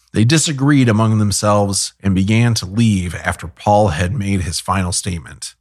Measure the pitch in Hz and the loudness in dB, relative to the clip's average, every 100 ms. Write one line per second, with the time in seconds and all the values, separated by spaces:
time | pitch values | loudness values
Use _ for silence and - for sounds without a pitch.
0 | _ - 113 160 165 139 139 143 123 104 | _ 0 2 2 0 0 2 4 4 2
1 | 110 110 104 95 104 104 101 95 - - | 2 2 0 0 2 2 0 -2 -6 -6
2 | 98 95 98 110 120 110 87 104 117 98 | -2 0 2 2 2 0 -2 0 2 2
3 | 87 - 90 85 82 - 107 104 107 76 | -2 -6 -6 -6 -10 -6 2 2 2 0
4 | 90 98 98 98 85 82 - 95 90 - | -2 -4 -2 -2 -4 -6 -4 -4 -2 -4
5 | - 85 80 73 - - | -6 -8 -12 -18 -18 -6